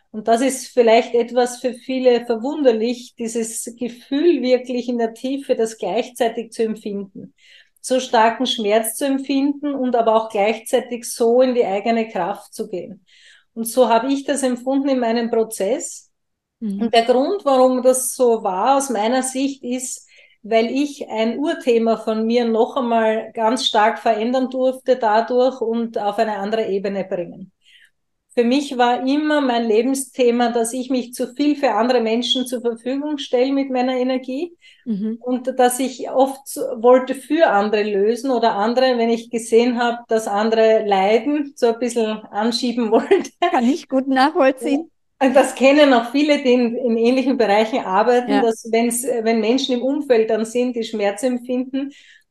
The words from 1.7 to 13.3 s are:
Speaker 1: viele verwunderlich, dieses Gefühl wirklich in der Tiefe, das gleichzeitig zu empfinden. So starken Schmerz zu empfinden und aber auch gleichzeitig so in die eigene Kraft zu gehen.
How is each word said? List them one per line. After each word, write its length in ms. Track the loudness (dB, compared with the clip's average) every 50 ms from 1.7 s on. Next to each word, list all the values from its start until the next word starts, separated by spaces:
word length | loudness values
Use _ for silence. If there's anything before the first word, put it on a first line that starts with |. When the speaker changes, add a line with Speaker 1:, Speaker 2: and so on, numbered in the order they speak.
| -6
Speaker 1:
viele 500 | -8 -8 -6 -2 0 2 4 2 2 2
verwunderlich, 920 | -2 -4 -4 -4 -6 -2 0 2 2 2 2 0 -2 -4 -6 -10 -16 _ -10
dieses 560 | -8 -6 -4 -4 -6 -6 -8 -10 -12 -12 -10 -8
Gefühl 640 | -8 -10 -10 -12 -10 -6 -2 2 2 2 2 2
wirklich 460 | 2 2 0 0 0 -2 -6 -4 -4 -4
in 80 | -2 -2
der 140 | -2 -2
Tiefe, 440 | -4 -6 -8 -6 -6 -4 -2 -2 -2
das 200 | 0 -2 -4 -4
gleichzeitig 760 | -6 -6 -4 -2 -2 -4 -4 -4 -2 -2 -2 -2 -4 -10 -8
zu 100 | -4 -4
empfinden. 720 | -4 -4 -4 -6 -8 -8 -8 -8 -10 -12 -14 -18 -20 -20 _ _ _ _ -20 -20 _ _ _ _
So 200 | -6 -2 -2 -2
starken 460 | 0 0 2 4 4 4 2 0 -2
Schmerz 500 | -4 -2 -2 0 0 0 0 0 -2 -6
zu 80 | -4 -2
empfinden 680 | -2 -2 -2 -2 -2 -2 0 0 0 -2 -2 -6 -6 -4
und 200 | -4 -2 0 0
aber 200 | 2 4 4 2
auch 140 | 2 2 0
gleichzeitig 760 | -2 0 0 0 0 -4 -4 -2 -2 -2 -2 -4 -8 -10 -10 -8
so 320 | -4 0 2 4 4 4
in 120 | 4 4 2
die 120 | 2 0
eigene 420 | 0 0 -2 0 0 0 0 -2 -2
Kraft 460 | -4 -4 -4 -4 -6 -8 -12 -14 -10
zu 140 | -10 -10 -8
gehen. 360 | -8 -10 -10 -10 -16 -20 _ _ _ _ -20 -20